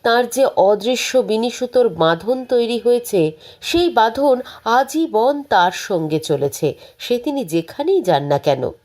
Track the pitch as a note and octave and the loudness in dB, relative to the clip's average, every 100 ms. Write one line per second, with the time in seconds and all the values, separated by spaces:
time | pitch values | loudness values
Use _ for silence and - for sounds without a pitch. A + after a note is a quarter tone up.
0 | A#3+ A#3+ A#3+ B3+ C4 - F#3+ G#3 G#3 B3+ | 2 0 0 0 0 2 2 2 0 -2
1 | - B3+ G#3 G#3+ A#3+ - B3 B3+ A#3+ E3 | 0 0 0 -2 -2 -4 -2 2 0 2
2 | E3 E3 G3 B3+ B3 B3 A#3 A#3+ A3 A#3+ | 0 2 -2 -4 0 0 0 -2 0 0
3 | A#3+ G3 D#3 D#3 - - - E4+ F4 A3+ | 0 0 0 -4 -20 -16 -2 0 2 2
4 | A3 A#3 C#4+ B3+ - - A3 A#3+ C4+ D#4+ | 2 2 2 2 -2 -8 0 2 2 -2
5 | D#4+ G#3+ B3 C#4+ C#4+ G3+ F3 - - F3+ | -2 0 0 -2 0 2 2 0 -4 -4
6 | D#3 D#3 D#3 C#3+ C#3 - D3 - - _ | -2 -4 -2 -2 -2 -2 -4 -4 -18 _
7 | - A#3+ C4+ C#4 F#3 E3 E3 - D4+ F#4+ | -4 -2 -2 -4 -2 -4 -4 -6 0 0
8 | G3 D3 C#3+ C#3 - C3+ B2 - | 2 0 2 0 2 0 -2 -8